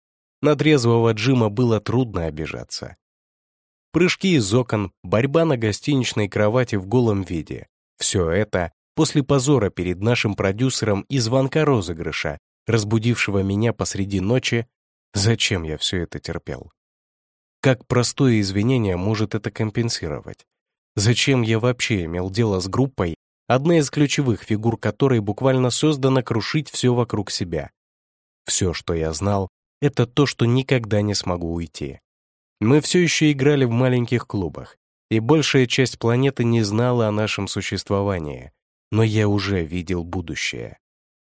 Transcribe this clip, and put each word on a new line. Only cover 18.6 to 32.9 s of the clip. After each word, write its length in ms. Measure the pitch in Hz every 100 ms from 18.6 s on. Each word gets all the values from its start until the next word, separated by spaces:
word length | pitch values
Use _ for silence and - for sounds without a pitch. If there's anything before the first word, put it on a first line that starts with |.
| 113 131 104 87
может 380 | 98 107 107
это 160 | 110 107
компенсировать? 960 | - 110 120 117 - 85 65 - - _ _ _ _ _
Зачем 480 | - 104 117 - 131
я 160 | 110 113
вообще 460 | 123 123 - 104
имел 260 | 80 87 92
дело 300 | 98 113 95
с 80 | 92
группой, 480 | 113 135 - 87 80 _ _ -
одна 300 | 123 156 170
из 120 | 139
ключевых 520 | 147 143 - 135 98
фигур 360 | - 107 113 107
которой 420 | 110 - 135 117
буквально 500 | 104 101 135 131 127
создана 520 | - 151 143 131 131
крушить 480 | - 117 - 156 143
все 240 | - 123
вокруг 360 | 123 117 107 98
себя? 400 | - 92 80 69 _ _ _ _ _ _ _ -
Все, 260 | - 92
что 220 | 80 -
я 180 | 85 80
знал, 360 | 78 98 101 92 _ _ -
это 260 | 147 131 120
то, 200 | - 135
что 180 | -
никогда 580 | 120 123 131 127 107 104
не 120 | 104
смогу 380 | 98 - 90 85
уйти. 480 | 85 82 - 69 67 _ _ _ _ _ -
Мы 200 | 107 147
все 200 | -